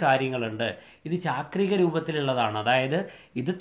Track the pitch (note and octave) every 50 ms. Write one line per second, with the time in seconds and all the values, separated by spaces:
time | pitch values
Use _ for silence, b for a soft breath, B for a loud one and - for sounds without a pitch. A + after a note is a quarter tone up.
0 | E3+ C#3+ C3+ C3 C3+ C3 C3 B2 A#2 A2 G#2+ A2 A#2 A2 F#2 B B B B B
1 | - D#3 E3+ F3 F3 D#3+ B2+ C3 - - - F#3 G3+ F#3 G3+ F#3+ F3+ E3+ D#3 D#3+
2 | D#3+ E3 D#3 D3+ C#3+ C3+ C3 B2 A#2 G#2+ G#2+ G#2+ G#2+ A#2 B2+ C3 C3 C3 D3+ F3+
3 | G3 B B B B B - A#2+ C3 D3+ F3+ F3+